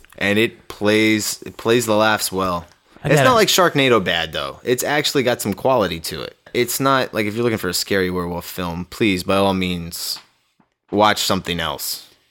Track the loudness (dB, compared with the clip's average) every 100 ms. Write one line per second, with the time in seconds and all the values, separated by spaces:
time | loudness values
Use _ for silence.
0 | -16 -4 0 2 0 -2 -18 -4 2 4
1 | 4 2 -2 -8 -12 -4 2 2 2 2
2 | 2 2 -2 -2 -2 -4 -8 _ _ -8
3 | 0 4 4 4 4 4 2 4 4 4
4 | 2 -2 -2 -6 -8 -6 -2 -2 0 -2
5 | 0 0 0 0 -2 -2 0 2 0 -4
6 | -8 -8 -10 -14 -6 -2 -2 0 2 2
7 | 0 -2 -2 -2 -2 0 -2 -4 -2 0
8 | 0 -2 -4 -6 -8 -8 -6 -6 -8 0
9 | 0 0 0 2 2 2 -2 -4 -8 -10
10 | -10 -10 -14 _ _ _ _ _ _ 2
11 | 4 4 0 -2 -2 -4 -4 -6 -8 -10
12 | -14 _ _